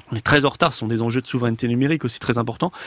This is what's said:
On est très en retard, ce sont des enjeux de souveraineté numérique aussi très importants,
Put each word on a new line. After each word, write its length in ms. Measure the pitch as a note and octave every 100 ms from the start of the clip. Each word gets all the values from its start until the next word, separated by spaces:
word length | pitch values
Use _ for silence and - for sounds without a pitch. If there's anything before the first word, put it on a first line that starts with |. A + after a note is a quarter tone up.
| -
On 60 | A2+
est 60 |
très 240 | - D3 C#3
en 40 |
retard, 220 | - E3+
ce 80 | -
sont 80 | A2
des 140 | A#2
enjeux 180 | A#2 A#2+
de 80 | -
souveraineté 400 | B2+ A#2+ A2+ B2
numérique 380 | A#2+ C#3 D#3+ B2
aussi 140 | -
très 180 | - A#2
importants, 340 | A2+ A2 F3+ -